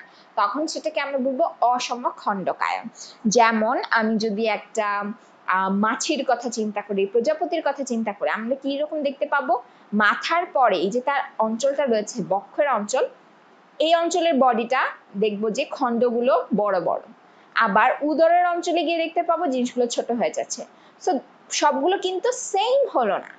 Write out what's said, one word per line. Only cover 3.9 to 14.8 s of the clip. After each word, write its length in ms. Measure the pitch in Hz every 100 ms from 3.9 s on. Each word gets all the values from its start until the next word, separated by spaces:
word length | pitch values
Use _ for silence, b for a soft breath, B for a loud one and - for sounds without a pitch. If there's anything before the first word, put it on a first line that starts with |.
আমি 240 | 226 220 220
যদি 280 | 226 202 220
একটা, 420 | 202 - 220 208 202 202 220 B - -
আহ, 240 | 185 190 196
মাছির 400 | 214 254 - 294 262
কথা 180 | 233 269 226
চিন্তা 220 | 214 208 202
করি, 180 | 196 196
প্রজাপতির 560 | 233 240 311 349 330 302
কথা 140 | 285
চিন্তা 280 | 269 233 220
করি, 180 | 202 147
আমরা 240 | 185 226 269
কি 160 | 269 277
রকম 200 | 302 311
দেখতে 240 | 285 269 294
পাবো? 280 | 285 262 359 B B B
মাথার 540 | 208 208 214 - 339 349
পরে 300 | 285 247 180
এই 140 | 185
যে 100 | 240
তার 200 | 262 277 - -
অঞ্চলটা 460 | 220 226 269 285 277
রয়েছে, 300 | 220 214 247 160
বক্ষের 400 | 196 - - 285
অঞ্চল, 360 | 226 208 254 523 - _ _ _ _ _ -
এই 160 | 311
অঞ্চলের 400 | 339 339 349 330
বডিটা 460 | 277 254 226 233 262